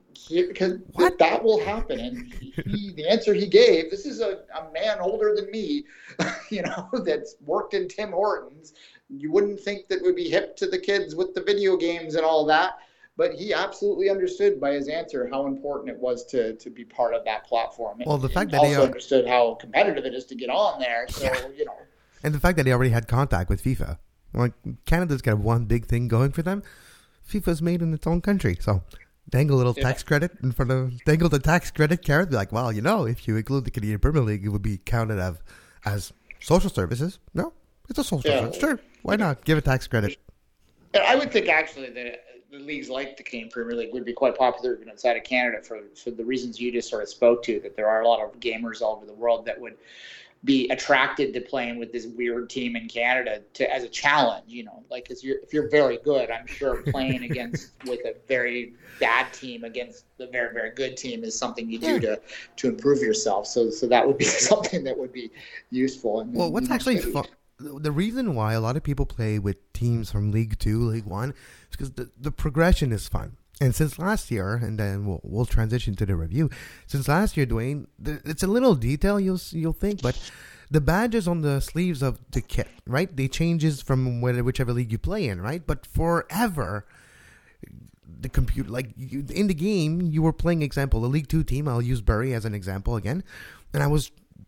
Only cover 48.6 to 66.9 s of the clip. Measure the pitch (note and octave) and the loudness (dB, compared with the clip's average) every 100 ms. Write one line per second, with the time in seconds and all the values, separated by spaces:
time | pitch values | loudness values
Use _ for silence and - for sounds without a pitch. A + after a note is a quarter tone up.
48.6 | A#2 A2 A2+ G#2+ G#2 G#2+ A#2 A2+ A2+ G2 | -8 -4 -4 -4 -8 -4 0 0 0 -8
49.6 | A#2 A2 - - - - - _ C3+ C3+ | -10 -18 -20 -20 -20 -20 -20 _ 2 2
50.6 | B2+ C3+ - C#3 C3+ - C#3 B2 B2 C3+ | 2 0 2 4 4 0 -2 -4 -6 -4
51.6 | A#2+ A#2+ A2+ A#2 A2+ A#2 A#2+ A#2+ A#2 C3+ | -4 -6 -8 -10 -10 -6 -4 -4 -6 -6
52.6 | B2 A#2 A2+ A#2 A#2+ B2+ A#2+ G#2+ - - | -6 -6 -8 -2 0 0 -2 -6 -10 -4
53.6 | C3 C3+ A#2 - D3 D3 B2 G2 G#2+ A#2+ | -2 -2 -6 -2 2 4 2 0 -8 -16
54.6 | A2 F#2+ - B2+ B2 B2+ C3 C3+ - D3+ | -16 -18 -14 -14 -12 -10 -6 -6 -4 -2
55.6 | D3+ D3+ C#3 A#2 D3 C#3 A#2 A2+ - - | 2 4 4 2 0 0 0 -6 -10 -6
56.6 | C#3 B2+ D3 C3+ C3 B2+ B2 B2 A#2+ - | -4 -2 -2 -2 -2 -4 -4 -8 -6 -8
57.6 | - - B2+ A#2+ A#2 - - C3 A#2+ A#2+ | -10 -14 -8 -8 -8 -10 -4 -2 -2 -4
58.6 | A#2 - - - A#2+ A#2 C3 - C3 A#2+ | -8 -14 -16 -2 2 2 0 -6 -14 -12
59.6 | A#2 A#2+ A#2+ - _ - B2+ B2 A#2 A2+ | -12 -10 -10 -14 _ -16 -10 -6 -4 -4
60.6 | A2+ C3 C3 B2+ C3+ A2+ A2+ - A#2+ A2+ | -8 -6 -8 -8 -10 -8 -8 -6 -6 -6
61.6 | A2+ A2+ A2+ - A2 G#2 - - - - | -8 -4 0 0 0 -4 -8 -18 -18 -6
62.6 | C3 - C#3+ C#3+ A2 G#2+ A2+ G2 - B2 | -4 0 2 4 2 0 0 -2 0 0
63.6 | A2+ - A#2+ A#2+ C3+ C#3 C#3+ - - G#3 | 0 0 4 4 6 4 2 2 4 4
64.6 | - F3 C3+ B2 B2+ B2+ A2+ - - - | 2 -4 -4 -6 -6 -10 -14 -14 -18 -18
65.6 | - B2+ C3 - A#2 A2 A2+ B2 E3+ G#3 | -6 0 0 0 -2 -2 -2 -2 0 0
66.6 | B3+ B3+ - | 0 0 2